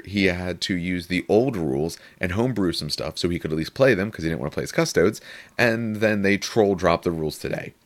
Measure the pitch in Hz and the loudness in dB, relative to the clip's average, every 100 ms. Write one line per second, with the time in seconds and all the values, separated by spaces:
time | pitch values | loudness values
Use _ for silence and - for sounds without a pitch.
0 | 90 101 95 87 90 85 - 90 87 90 | -2 2 2 2 -4 -4 -2 -2 -2 -4
1 | 85 90 - 104 135 101 76 67 82 - | -2 -2 2 2 2 0 -2 0 -2 -6
2 | - - 90 98 131 104 90 80 73 - | -16 -6 -4 0 0 0 0 -2 -4 -6
3 | 69 - 87 85 80 80 78 - 131 95 | -6 -4 -2 -2 -2 -4 -2 2 4 4
4 | 107 - 80 80 71 - 67 - 165 85 | 0 -4 -4 -2 -4 -6 -4 -2 0 4
5 | 87 - - - - - 117 113 113 104 | 4 2 -10 -20 -10 0 0 0 -2 0
6 | 107 104 98 98 - 117 101 90 90 85 | 2 2 2 2 0 2 4 4 2 2
7 | 90 82 78 - - - - - | 0 -2 -4 -4 -6 -6 -8 -16